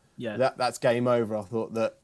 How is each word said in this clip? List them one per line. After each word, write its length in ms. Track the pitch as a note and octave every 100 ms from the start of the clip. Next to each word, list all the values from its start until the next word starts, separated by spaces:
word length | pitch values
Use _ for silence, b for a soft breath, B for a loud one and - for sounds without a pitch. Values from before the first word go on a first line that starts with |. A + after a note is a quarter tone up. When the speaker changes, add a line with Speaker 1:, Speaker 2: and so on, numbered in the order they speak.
| _ -
Speaker 1:
Yeah. 200 | A#2+ G#2+
Speaker 2:
that 200 | B2+ -
that's 200 | B2 -
game 300 | C3 A#2+ B2+
over. 280 | A#2+ A2 G#2+
I 60 |
thought 300 | G2+ A2+ A2 A2+
that 220 | A2+ -